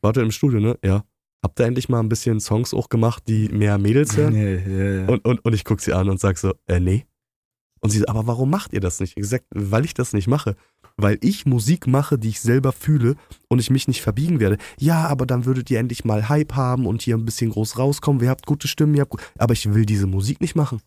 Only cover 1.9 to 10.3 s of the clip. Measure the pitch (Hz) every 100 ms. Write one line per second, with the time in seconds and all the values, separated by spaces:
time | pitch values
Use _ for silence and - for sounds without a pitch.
1.9 | 123 110 113 - 110 - 107 123 - -
2.9 | 117 113 113 - 113 107 104 104 104 101
3.9 | 127 147 - 113 110 104 95 95 95 98
4.9 | 95 95 123 117 123 117 110 - 107 -
5.9 | 90 98 95 101 90 95 - - 87 90
6.9 | 101 - _ _ _ _ _ _ _ 107
7.9 | 107 104 113 113 120 131 185 - 104 92
8.9 | - 98 - 101 120 _ - 98 110 151
9.9 | - 123 104 95